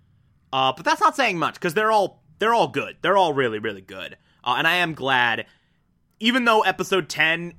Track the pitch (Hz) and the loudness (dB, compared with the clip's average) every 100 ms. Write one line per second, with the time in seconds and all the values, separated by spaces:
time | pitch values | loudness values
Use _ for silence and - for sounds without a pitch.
0 | _ _ _ _ - 131 131 131 214 320 | _ _ _ _ -8 0 0 0 -2 2
1 | 320 - 240 175 135 - 175 151 214 220 | 2 2 -2 0 -4 -4 -4 0 2 2
2 | 185 - _ - 214 233 160 135 101 - | 0 -6 _ -4 0 2 2 -2 -6 -4
3 | 165 196 175 139 123 107 110 98 95 95 | 0 2 2 2 -2 -2 -6 -8 -14 -14
4 | 80 92 _ _ - 123 160 180 170 147 | -14 -16 _ _ -4 0 2 2 -2 -2
5 | 131 127 120 113 - _ _ _ _ _ | 0 2 2 0 -6 _ _ _ _ _
6 | _ - 220 254 233 220 190 185 180 190 | _ -4 -2 0 2 2 2 -2 -2 -2
7 | 151 - 160 165 175 | -2 -2 0 0 -6